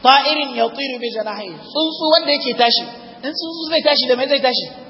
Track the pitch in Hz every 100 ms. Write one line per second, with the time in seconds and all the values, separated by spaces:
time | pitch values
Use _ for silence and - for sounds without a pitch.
0 | 247 277 277 302 277 240 226 269 277 247
1 | 233 220 214 208 196 156 - 294 320 311
2 | 311 320 302 285 269 240 233 - - -
3 | - - 269 311 330 330 320 320 294 294
4 | 254 247 269 277 254 240 175 - -